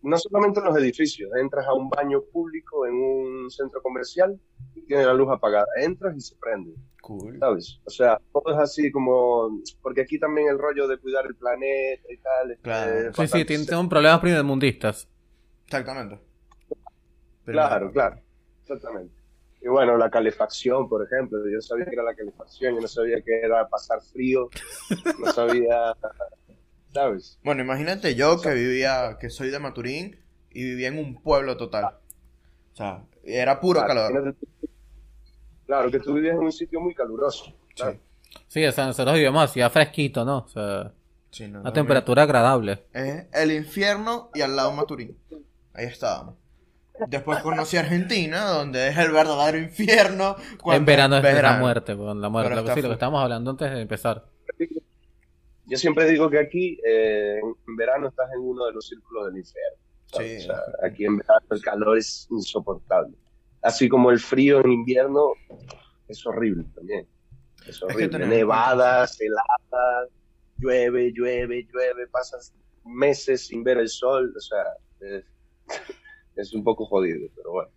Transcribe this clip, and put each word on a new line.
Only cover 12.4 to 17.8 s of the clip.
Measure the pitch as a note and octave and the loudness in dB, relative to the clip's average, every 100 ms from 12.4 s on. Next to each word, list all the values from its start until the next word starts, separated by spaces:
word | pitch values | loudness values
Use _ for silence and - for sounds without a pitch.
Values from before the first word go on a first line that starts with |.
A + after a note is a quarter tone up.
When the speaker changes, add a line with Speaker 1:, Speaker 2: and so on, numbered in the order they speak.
| B2+ | -4
Speaker 1:
este, | A#2+ | -8
Speaker 2:
Claro. | A#2+ A2 A2+ | -6 -4 -2
Speaker 3:
Sí, | A2+ | -2
sí, | A#2 G#2 | -2 -2
Speaker 1:
bastante | D#3 F3+ | 0 0
Speaker 3:
tienen, | D#3 D3+ D3+ | 0 -2 -2
Speaker 1:
se- | |
Speaker 3:
tienen | E3+ F3 | -2 2
problemas | E3 D3+ D#3+ | 6 6 6
primordialistas. | F3 E3 C#3+ C3+ C#3 - A2 G#2 - _ _ _ _ _ _ | 6 2 2 2 0 0 -4 -6 -14 _ _ _ _ _ _
Speaker 2:
Exactamente. | C#3 B2+ C3+ G#2+ G2+ _ _ _ _ _ - - _ _ _ _ _ | -8 -6 -10 -12 -16 _ _ _ _ _ -16 -16 _ _ _ _ _
Speaker 1:
Claro, | - D3 D3 G#2+ | -6 0 0 0